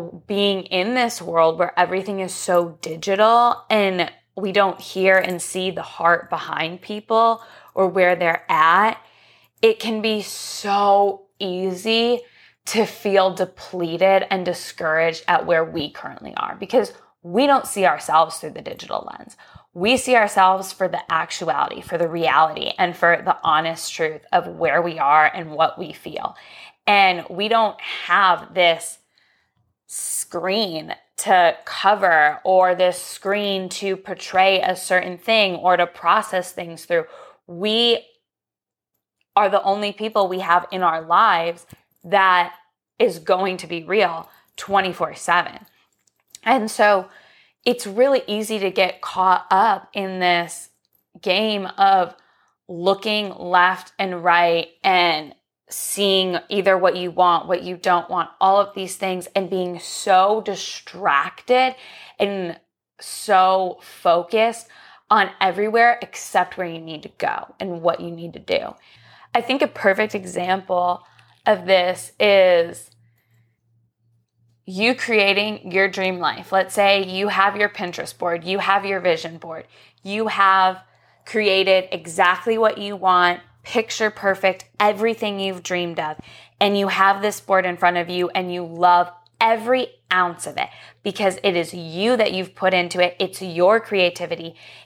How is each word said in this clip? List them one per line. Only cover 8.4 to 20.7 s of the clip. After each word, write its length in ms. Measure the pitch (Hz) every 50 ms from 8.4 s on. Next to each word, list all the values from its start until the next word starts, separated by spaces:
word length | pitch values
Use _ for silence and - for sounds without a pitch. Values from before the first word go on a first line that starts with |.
| - -
at, 460 | 175 156 156 165 170 190 208 226 220 - - _ _ _ _ _ _ _ _ _ _ _
it 180 | - 226 220 -
can 220 | - 233 220 214
be 220 | 208 226 214 214 190
so 1040 | - - - - - - - - 202 202 202 202 202 196 202 202 196 196 - - _ _
easy 840 | - 202 185 180 185 185 190 180 180 196 226 226 226 233 240 247 240 - - _ _ _ _ _ _ -
to 180 | - - 220 214
feel 480 | 190 - - - 202 196 190 185 190
depleted 920 | 175 180 185 180 - - - - - 180 175 160 165 165 185 190 196 190 - -
and 120 | 196 185 180
discouraged 800 | 180 175 - - - - - 170 160 156 160 165 165 160 160 -
at 180 | - 175 160 -
where 180 | 170 170 160 165
we 280 | 160 165 165 143 -
currently 420 | - - - - - - - - -
are, 200 | - - - - -
because 340 | 202 - - 240 196 - - - _ _ _ _
we 240 | - 175 170 226 277
don't 220 | 285 277 262 -
see 180 | - - - 190
ourselves 520 | 170 151 151 - - 160 160 165 165 -
through 120 | - - 151
the 120 | - -
digital 460 | - - - - - - 50 - - -
lens. 260 | - - - - - - - - - - _ _ -
We 220 | 175 185 220 262
see 180 | 247 - 247 247
ourselves 580 | 233 214 202 - 202 185 185 190 190 190 190